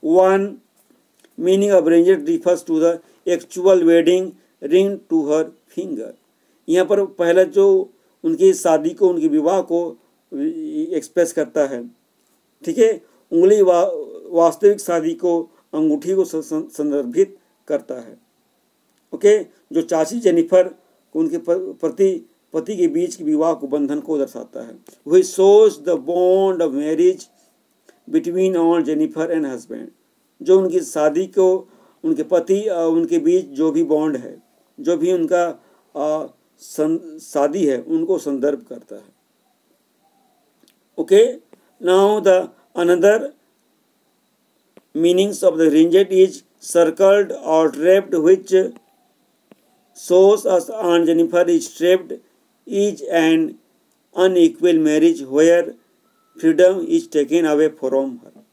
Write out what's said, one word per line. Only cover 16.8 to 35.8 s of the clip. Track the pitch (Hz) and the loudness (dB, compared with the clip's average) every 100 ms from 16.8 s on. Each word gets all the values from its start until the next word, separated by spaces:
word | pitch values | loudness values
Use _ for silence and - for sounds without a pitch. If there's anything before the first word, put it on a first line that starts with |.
| 147 143 123 127 196 - _ _ _ | -4 -4 -4 -2 -2 -2 _ _ _
करता | 147 - 127 | -8 -8 -16
है, | 113 104 _ _ _ _ _ _ _ _ _ | -16 -20 _ _ _ _ _ _ _ _ _
ओके। | 165 202 208 175 _ _ | -2 2 2 -2 _ _
जो | 147 | -6
चाची | 165 160 156 240 | -4 -2 -2 -2
जेनिफर | 233 170 165 180 180 - _ _ _ 160 | 0 0 2 2 2 -4 _ _ _ -6
को | |
उनके | 160 170 | -4 -4
प-, | 170 175 190 185 | -4 -4 -4 -8
प्रति, | 160 131 196 180 - _ _ | -8 -2 -2 -2 -12 _ _
पति | 160 - 208 | -10 -8 -2
के | 170 | -2
बीच | 151 175 - | -2 -6 -6
के | |
विवाह | 156 151 160 | -4 -2 0
को, | 160 139 | -2 -4
बंधन | 143 143 147 | -4 -4 -6
को | 147 156 | -6 -6
दर्शाता | 135 - - - 120 | -6 -8 -16 -18 -18
है। | - _ _ - | -20 _ _ 0
We | 175 | 2
shows | 185 - 190 202 220 - | 2 2 4 6 6 2
the | - 170 135 | -4 -4 -4
bond | 175 180 190 190 185 | -2 2 2 0 0
of | 165 | -2
marriage | 135 151 160 180 185 - _ _ _ _ _ _ _ - | -4 -4 0 2 0 -8 _ _ _ _ _ _ _ -4
between | 160 165 175 190 180 | -4 -2 -2 -2 0
on | 165 170 143 | 0 0 0
Jennifer | 156 156 160 165 | -2 -4 -4 -4
and | 165 143 | -4 -4
husband। | 127 - 117 - _ _ _ _ _ | -10 -14 -16 -16 _ _ _ _ _
जो | 143 190 | 2 2
उनकी | 185 175 | 2 -2
शादी | 165 165 151 151 185 | -4 0 0 0 -4
को, | 196 185 185 - _ _ _ | 0 2 2 -6 _ _ _
उनके | 160 156 | -6 -4
पति | 156 180 170 196 214 | -2 -2 0 -2 -2
और | 180 165 | -2 -2
उनके | 165 165 170 | 0 0 -2
बीच | 151 180 156 | 0 -2 -2
जो | 135 160 | -4 -2
भी | 151 | -2
बॉन्ड | 156 151 156 135 | 0 -2 -2 -6
है, | 120 - _ _ _ - | -10 -20 _ _ _ -12
जो | 143 170 | -4 -2
भी | 165 | -2
उनका, | 180 160 175 175 - _ _ | -2 -2 -2 -2 -6 _ _